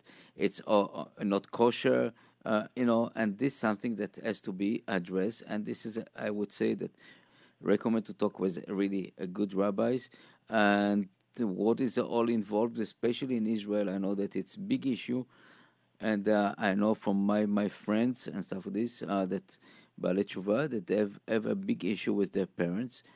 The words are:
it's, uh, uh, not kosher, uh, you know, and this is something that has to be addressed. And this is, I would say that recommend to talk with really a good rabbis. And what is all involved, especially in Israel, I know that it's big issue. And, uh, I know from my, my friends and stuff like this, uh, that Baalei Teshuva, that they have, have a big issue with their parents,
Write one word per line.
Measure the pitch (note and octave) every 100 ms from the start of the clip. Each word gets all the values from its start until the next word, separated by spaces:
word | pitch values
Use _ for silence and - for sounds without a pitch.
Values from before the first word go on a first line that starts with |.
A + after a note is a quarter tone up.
| - - - -
it's, | F#2+ - -
uh, | G#2
uh, | F#2+ - - -
not | G2+ G2+ -
kosher, | - A#2+ - C3 B2 A#2+ - - _ -
uh, | G#2+ - B2+
you | B2
know, | A#2 A2+ -
and | A2 G2
this | C3+
is | -
something | A2 G#2 B2 G2+
that | G2 -
has | A2+ G2
to | A2+
be | F#2 G2+ A#2 -
addressed. | F#2+ F2 F#2 G#2 - -
And | G#2+ G#2
this | G#2+ A2+
is, | A2 -
I | - A2+
would | G#2 G2+
say | - A2 G#2
that | F#2 _ - - _ _ _ _
recommend | F#2 G#2 A#2+ A2+ G#2
to |
talk | F#2+ - -
with | F#2+ E2+ -
really | G2 G2 G2 - -
a | F2+
good | F#2+ G2+
rabbis. | F#2+ G2+ G2+ A#2 B2+ - - - _ -
And | A2 G2+ G2+ G2+ G#2 F#2+ _ _ -
what | A2 G2 G#2+ A#2
is | B2+ A#2+
all | G2+ A#2 A#2
involved, | A#2 G2+ G#2 A#2 A#2
especially | G2+ - A#2 A#2+ C3 A#2+
in | A2
Israel, | A2 G2+ G#2 G2+
I | G2
know | F#2+ G2
that | G2 F#2+
it's | - G#2
big | G2 B2+ C3
issue. | G#2+ - B2 A#2+ _ - - _ _ _ -
And, | A2 G#2 G#2
uh, | G#2 G2+ -
I | G#2
know | G2+ G#2+ G#2+
from | G#2 G2 G2+
my, | G#2 G#2
my | G#2 G2+
friends | - - G#2+ B2 A#2+ -
and | G2+
stuff | F2 F#2+ G2
like |
this, | G2 A#2 - D#2+
uh, | G2 F#2
that | F#2+ - - - - _ -
Baalei | F2+ F#2+ G2+
Teshuva, | G2 G2 A2+ D3+
that | A2+ -
they | G#2
have, | G2+ G#2 -
have | A2+ A2
a | G2+
big | G2 A#2 F2+
issue | F#2+ G#2+
with | G#2 F#2+
their | G2 F#2
parents, | - F2 F#2+ B2 - -